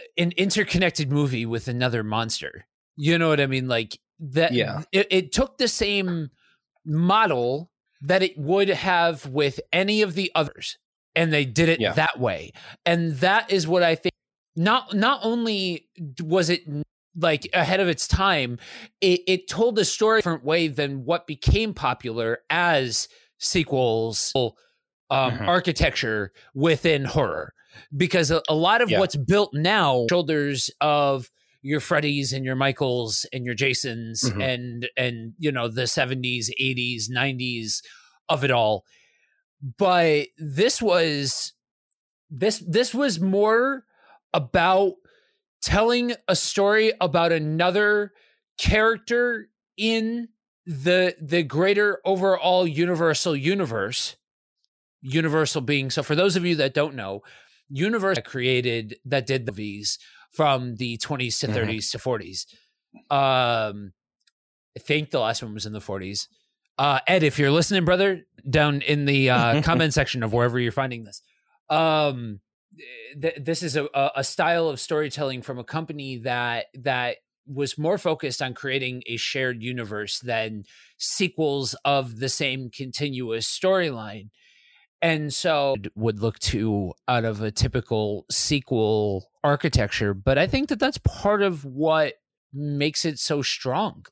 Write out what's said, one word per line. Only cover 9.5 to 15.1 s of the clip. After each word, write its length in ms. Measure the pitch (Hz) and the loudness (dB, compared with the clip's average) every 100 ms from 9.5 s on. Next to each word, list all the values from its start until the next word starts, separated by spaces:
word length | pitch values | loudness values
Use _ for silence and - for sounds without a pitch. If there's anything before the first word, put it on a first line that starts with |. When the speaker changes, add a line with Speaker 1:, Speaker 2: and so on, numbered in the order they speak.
| - - | -2 -2
Speaker 1:
any 300 | 175 196 214 | 0 2 2
of 140 | 208 | 0
the 180 | 165 185 | -2 -2
others, 440 | 165 147 - - - _ _ _ | 0 -2 -4 -10 -10 _ _ _
and 160 | 160 165 | 0 2
they 120 | 151 | 2
did 240 | 131 107 165 | 2 2 2
it 100 | 151 | 2
Speaker 2:
Yeah. 140 | 101 | 2
Speaker 1:
that 260 | 151 156 123 | 2 0 0
way. 340 | 120 82 87 - - - 170 | -2 -4 -8 -18 -20 -6 0
And 300 | 170 165 135 | 0 0 0
that 320 | 185 214 214 | 2 2 2
is 160 | 190 160 | 0 2
what 140 | 180 | 4
I 140 | 170 160 | 4 2
think. 180 | 175 - _ _ _ 165 | -2 -6 _ _ _ -2
Not, 380 | 190 247 233 | 2 2 0
not 260 | 202 226 | 0 2